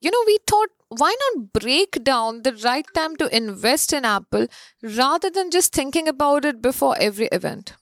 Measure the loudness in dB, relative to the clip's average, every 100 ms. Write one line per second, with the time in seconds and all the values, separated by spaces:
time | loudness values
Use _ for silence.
0 | -2 2 4 2 4 2 2 _ -10 0
1 | 0 2 -2 -2 -4 -4 0 0 0 0
2 | 0 0 0 -2 -4 -2 -2 -2 -2 -4
3 | -4 -2 0 0 -2 -2 0 0 0 -2
4 | 0 -2 -2 -2 -2 -6 -20 _ -8 0
5 | 2 2 -2 -2 0 2 2 0 -2 0
6 | 0 0 2 2 0 0 -2 0 0 2
7 | 0 0 -2 -2 -4 -8 -16 -20